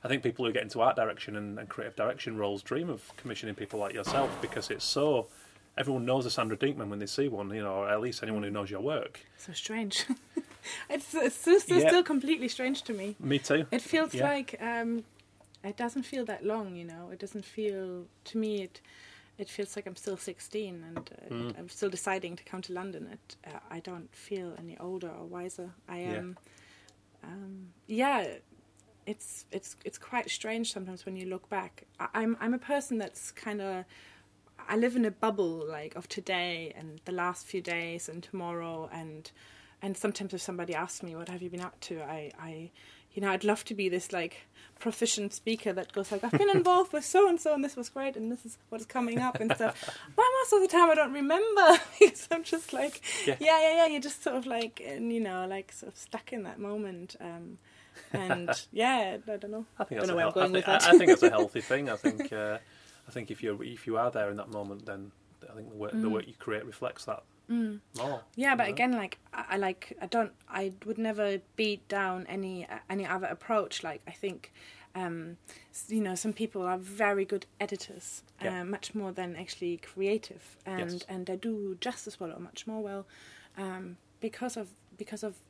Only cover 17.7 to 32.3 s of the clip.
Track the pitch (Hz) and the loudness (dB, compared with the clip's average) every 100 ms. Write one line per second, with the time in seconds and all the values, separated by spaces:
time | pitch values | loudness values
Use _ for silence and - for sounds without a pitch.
17.7 | 196 185 180 175 _ - 226 220 208 185 | -2 -6 -8 -12 _ -6 -2 0 -2 -4
18.7 | - - - - - - - 196 - 202 | -12 -20 -20 -20 -20 -20 -12 -10 -6 -6
19.7 | 208 196 185 - 185 - 175 - 214 202 | -6 -10 -8 -6 -6 -8 -10 -8 -6 -6
20.7 | 175 165 165 - - - 117 120 - 175 | -8 -10 -12 -12 -18 -8 -6 -6 -8 -12
21.7 | - 202 185 - 190 180 175 - 185 185 | -4 -4 -2 -2 -2 -4 -10 -10 -12 -8
22.7 | 180 190 165 - 98 _ - - 147 - | -8 -8 -10 -12 -16 _ -20 -16 -16 -12
23.7 | 165 175 175 156 - - 196 175 165 170 | -12 -10 -12 -14 -20 -8 -6 -6 -10 -14
24.7 | - 180 185 175 160 170 180 180 - 180 | -10 -8 -8 -8 -12 -12 -10 -10 -10 -14
25.7 | 175 - 175 180 - 180 180 - - - | -14 -12 -8 -6 -6 -8 -14 -20 -20 -20
26.7 | - - _ _ _ - 190 196 190 180 | -20 -20 _ _ _ -16 -14 -14 -14 -18
27.7 | - - 220 269 254 160 - _ - _ | -20 -4 0 2 2 0 -8 _ -20 _
28.7 | _ _ _ - 214 - - - 196 - | _ _ _ -10 -10 -10 -14 -10 -10 -10
29.7 | - 214 - - 247 - - 220 226 226 | -12 -12 -12 -6 -4 -2 -4 -2 -2 -2
30.7 | 196 185 185 - 190 185 185 - 202 185 | -4 -8 -10 -10 -8 -6 -8 -4 -4 -4
31.7 | - - - - 220 226 | -14 -20 -8 -4 0 0